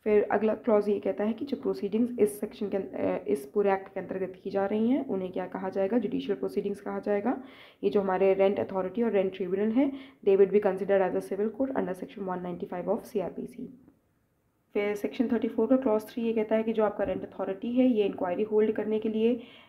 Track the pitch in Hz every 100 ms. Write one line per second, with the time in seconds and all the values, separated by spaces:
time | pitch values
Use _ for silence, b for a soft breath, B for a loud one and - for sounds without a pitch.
0 | 220 208 - 214 214 214 - 208 202 202
1 | 202 190 214 226 294 - 190 190 202 220
2 | 247 - 214 - 214 - 196 196 190 -
3 | 190 185 - 208 - 208 202 190 190 190
4 | 185 185 185 - 196 196 196 214 226 277
5 | 277 196 185 185 180 190 190 196 196 240
6 | 208 180 180 190 190 196 202 202 - 196
7 | 208 202 220 - B B B B 196 202
8 | 190 185 190 190 196 196 - 190 185 185
9 | 233 196 190 190 180 190 214 226 285 B
10 | B B 202 196 196 208 208 185 196 196
11 | 185 190 185 196 220 220 269 233 180 185
12 | - - 190 180 180 175 - 180 175 214
13 | - 202 170 - - - - - - _
14 | _ _ _ _ _ _ _ 214 208 208
15 | - - 226 226 226 - 220 262 240 214
16 | 214 - 226 226 214 220 220 220 208 208
17 | 196 190 - - 196 190 233 247 254 214
18 | 202 185 185 180 214 214 214 214 214 214
19 | 220 220 226 247 B B